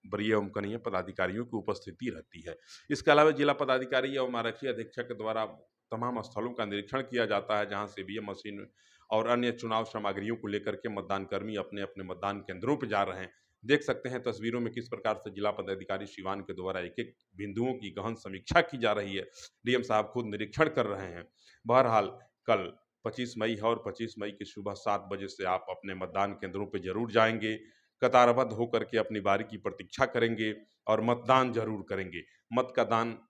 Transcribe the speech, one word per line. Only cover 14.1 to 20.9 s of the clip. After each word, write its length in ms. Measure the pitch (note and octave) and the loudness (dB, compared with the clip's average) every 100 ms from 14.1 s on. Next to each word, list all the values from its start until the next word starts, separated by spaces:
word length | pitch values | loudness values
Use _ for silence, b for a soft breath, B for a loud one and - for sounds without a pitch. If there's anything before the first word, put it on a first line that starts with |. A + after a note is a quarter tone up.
| B2+ | -4
तस्वीरों 380 | B2 G2 A2+ A#2+ | -4 -4 -4 -2
में 120 | A#2 | -4
किस 140 | A#2+ A2+ | -6 -10
प्रकार 280 | A2+ A2 | -4 -2
से 160 | G#2+ G#2+ | -4 -6
जिला 200 | G2 G#2 | -2 -2
पदाधिकारी 540 | G#2 F#2+ F#2+ F#2 G2 | -2 -4 -6 -4 -6
सिवान 340 | G2 - F#2 G2+ | -6 -8 -6 -6
के 120 | F#2 | -6
द्वारा 260 | F#2+ F2+ F#2 | -6 -4 -4
एक 160 | F2 - | -6 -6
एक 140 | A2+ _ _ | -8 _ _
बिंदुओं 380 | F#2 G#2 G2 B2 | -12 -8 -2 -2
की 160 | B2+ G#2 | -2 -8
गहन 240 | E2+ G#2+ | -6 -6
समीक्षा 460 | A2+ G2+ F#2+ - E3+ | -6 -10 -12 4 4
की 160 | E3+ C3+ | 4 2
जा 140 | A2+ | 2
रही 220 | G#2 G2+ | 2 0
है। 80 | G2 - B B _ | -4 -6 B B _
डीएम 160 | A#2 B2 | 0 0
साहब 280 | A2+ G#2+ G#2+ | 4 2 2
खुद 120 | B2 A2 | -4 -4
निरीक्षण 420 | G#2 G#2+ B2 D#3 | -6 -6 2 4
कर 160 | D#3 | 4
रहे 200 | G#2+ | 0